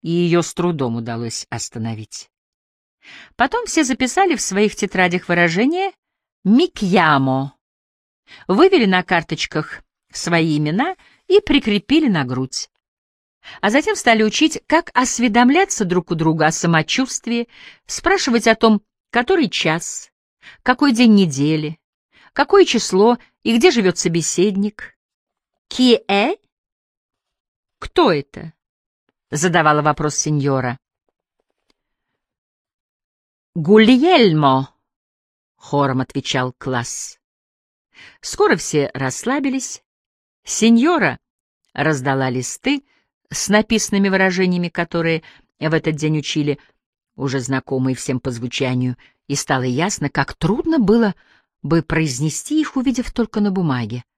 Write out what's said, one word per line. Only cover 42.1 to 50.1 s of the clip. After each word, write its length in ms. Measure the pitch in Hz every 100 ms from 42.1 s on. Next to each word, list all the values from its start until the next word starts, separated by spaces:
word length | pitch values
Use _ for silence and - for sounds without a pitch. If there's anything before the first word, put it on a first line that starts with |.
| 135 131
листы 540 | 127 127 - 262 277 _ _ _ _ _
с 180 | - -
написанными 600 | 208 214 220 - 196 196
выражениями, 600 | 190 190 180 185 180 175
которые 540 | - 170 170 165 160 - _ _ _
в 140 | 151
этот 220 | 160 160 151
день 220 | 156 156
учили, 400 | 139 156 147 139 _ _ _ _ _
уже 260 | - 139 135
знакомые 540 | 123 131 - 131 131
всем 240 | 127 - 127
по 120 | -
звучанию, 640 | 117 120 - 131 127 127 123 _ _ _
и 80 | 139
стало 260 | - 135
ясно, 460 | 127 123 180 -
как 260 | 143